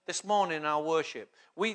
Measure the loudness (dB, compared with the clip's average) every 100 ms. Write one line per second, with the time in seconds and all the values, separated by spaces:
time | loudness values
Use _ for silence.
0 | -8 -6 0 2 2 0 0 0 2 0
1 | 0 -8 -12 _ -20 -2 -2